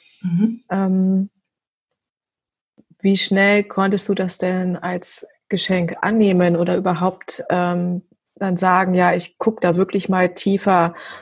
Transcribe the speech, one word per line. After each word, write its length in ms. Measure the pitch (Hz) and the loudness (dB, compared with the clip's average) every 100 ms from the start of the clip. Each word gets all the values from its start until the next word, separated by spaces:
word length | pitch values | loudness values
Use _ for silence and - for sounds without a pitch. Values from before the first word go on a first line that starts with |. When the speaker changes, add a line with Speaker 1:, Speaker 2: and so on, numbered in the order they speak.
| _ _ | _ _
Speaker 1:
Mhm. 420 | 185 170 226 226 - | -4 0 0 -2 -6
Speaker 2:
Ähm, 600 | 190 190 185 190 190 196 _ _ _ _ _ _ _ _ _ _ _ _ _ _ _ _ _ | -4 0 0 0 0 -2 _ _ _ _ _ _ _ _ _ _ _ _ _ _ _ _ _
wie 180 | 196 196 | 2 2
schnell 460 | - 196 196 208 | 2 2 4 2
konntest 440 | 202 - 196 196 - | 0 -2 0 0 -2
du 40 | |
das 240 | 196 185 - | -2 -4 -4
denn 400 | 190 185 180 175 | -2 -2 -2 -4
als 500 | 180 180 - - - _ - | -6 -8 -8 -12 -12 _ -6
Geschenk 480 | 190 - 185 170 - | -4 -2 -2 -2 -2
annehmen 540 | 196 226 208 180 175 170 | 0 2 4 4 4 2
oder 220 | 175 180 | 0 0
überhaupt, 680 | 185 170 185 185 - - - | 0 0 -2 -4 -10 -10 -4
ähm, 540 | 180 175 175 175 175 - _ _ - | -2 0 -2 -2 -4 -8 _ _ -6
dann 220 | 196 180 | -4 0
sagen, 360 | 185 180 185 | 2 2 2
Ja, 200 | 180 175 | 2 4
ich 240 | 180 - - | 2 -4 -4
guck 240 | - 220 | -2 0
da 140 | 180 170 | 0 2
wirklich 340 | 190 196 185 | 0 -2 0
mal 240 | 185 180 | 2 0
tiefer, 600 | - 202 196 202 185 170 - - - | 0 -2 0 2 2 2 -2 -16 -20